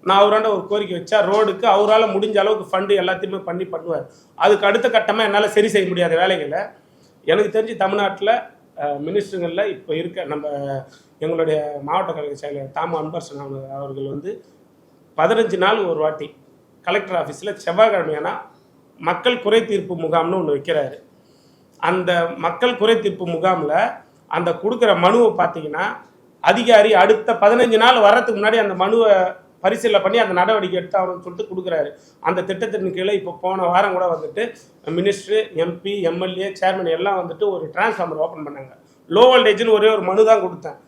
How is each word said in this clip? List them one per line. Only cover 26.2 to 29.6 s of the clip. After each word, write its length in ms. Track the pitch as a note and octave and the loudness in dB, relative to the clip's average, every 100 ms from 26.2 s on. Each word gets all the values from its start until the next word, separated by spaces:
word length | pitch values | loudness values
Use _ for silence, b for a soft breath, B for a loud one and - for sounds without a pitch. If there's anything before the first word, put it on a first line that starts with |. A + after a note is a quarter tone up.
| _ _ | _ _
அதிகாரி 540 | D3 G3 A#3+ A3 G#3 | 2 2 6 8 8
அடுத்த 380 | G3+ G3 G#3+ - | 6 6 4 2
பதினஞ்சு 440 | A3+ G3+ A#3+ A#3+ A3 | 4 4 6 4 4
நாள் 240 | A#3 B3+ | 6 6
வர்றதுக்கு 400 | G#3 A#3 B3 G#3 | 6 6 2 0
முன்னாடி 160 | G#3 A3+ | 2 2
அந்த 180 | G#3 | 0
மனுவை 400 | F#3 F#3+ A3+ A3 F#3+ F#3 - - _ | 0 0 4 4 4 2 -4 -18 _